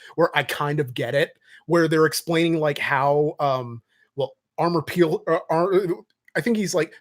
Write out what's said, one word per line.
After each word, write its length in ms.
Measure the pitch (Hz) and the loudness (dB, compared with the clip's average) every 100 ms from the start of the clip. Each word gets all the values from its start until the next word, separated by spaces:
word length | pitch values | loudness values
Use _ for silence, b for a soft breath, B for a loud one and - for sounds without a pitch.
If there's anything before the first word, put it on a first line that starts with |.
| B - | B 0
where 200 | 170 151 | 2 2
I 60 | |
kind 380 | 139 - 147 151 | -2 -2 -2 -2
of 120 | 127 | -4
get 200 | 123 120 | -4 -4
it, 220 | 139 170 - b b - | -2 -2 -6 b b 0
where 220 | 170 160 | 2 4
they're 180 | 160 156 | 4 2
explaining, 520 | - - 165 170 165 | 2 -2 0 2 2
like, 200 | 151 147 | 0 -2
how, 560 | - 139 143 147 151 - | -2 0 2 2 0 0
um, 440 | 143 131 120 117 _ _ _ - | -2 -2 -4 -14 _ _ _ -8
well, 160 | 131 _ _ - | -8 _ _ -4
armor 260 | 170 170 | -2 0
peel, 400 | - 180 160 185 - | -2 0 0 0 0
uh, 100 | 165 - | -2 0
ar-, 220 | 160 185 190 185 - - _ _ - | 0 2 2 0 -6 -10 _ _ -4
I 40 | |
think 160 | 240 220 | 0 0
he's, 180 | 185 175 | 0 -2
like, 180 | 160 B | -2 B